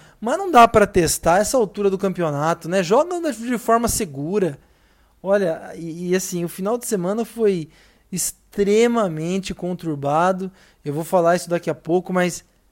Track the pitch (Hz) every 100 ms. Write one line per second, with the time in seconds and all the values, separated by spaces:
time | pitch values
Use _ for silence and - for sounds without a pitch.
0 | - - 214 320 392 269 233 220 202 196
1 | 160 - 170 175 208 269 208 - 202 190
2 | 196 185 165 143 156 170 160 190 165 226
3 | 339 359 330 220 233 240 - 233 240 -
4 | 202 135 147 208 180 143 _ _ _ _
5 | _ _ 185 202 185 160 - - 165 160
6 | 175 185 185 180 170 - 190 240 240 208
7 | 175 214 226 233 214 185 151 _ _ _
8 | - 185 - - _ - 202 214 240 233
9 | 202 156 165 190 190 185 175 180 165 143
10 | 139 151 180 185 190 - _ _ 151 143
11 | 165 190 165 175 170 170 170 151 - 175
12 | 175 180 180 165 - _ _